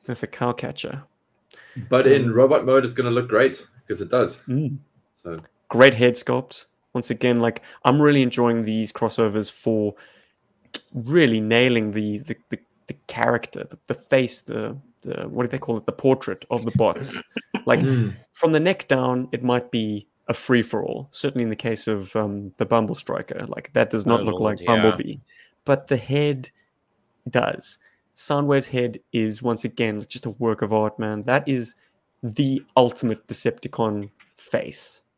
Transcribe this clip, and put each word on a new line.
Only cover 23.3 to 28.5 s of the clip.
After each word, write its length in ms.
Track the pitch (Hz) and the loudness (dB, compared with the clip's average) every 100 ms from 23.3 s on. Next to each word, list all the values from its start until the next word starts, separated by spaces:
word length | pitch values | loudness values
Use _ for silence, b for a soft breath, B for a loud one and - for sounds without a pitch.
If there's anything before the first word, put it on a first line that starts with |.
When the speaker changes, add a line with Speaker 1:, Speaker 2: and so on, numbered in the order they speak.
| - - | -10 -10
Speaker 1:
Like, 240 | - - | -10 -4
that 180 | 120 117 | 0 0
does 140 | 110 110 | 0 2
Speaker 3:
My 80 | 117 | 2
Speaker 1:
not 80 | 101 | 2
look 80 | 92 | 0
Speaker 3:
lord, 40 | |
Speaker 1:
like 180 | 107 104 | -2 -2
Speaker 3:
yeah. 200 | 90 113 | 2 4
Speaker 1:
Bumblebee. 360 | 110 90 - - _ b b b | 4 2 -6 -10 _ b b b
But 240 | - 139 - | 0 0 2
the 100 | 131 | -4
head 520 | - 143 147 135 127 _ _ _ _ _ _ _ - | 0 0 0 -2 -8 _ _ _ _ _ _ _ -2
does. 480 | 123 107 - - - _ _ _ - | 0 0 -4 -12 -16 _ _ _ -14
Soundwave's 540 | - 147 143 | -2 0 2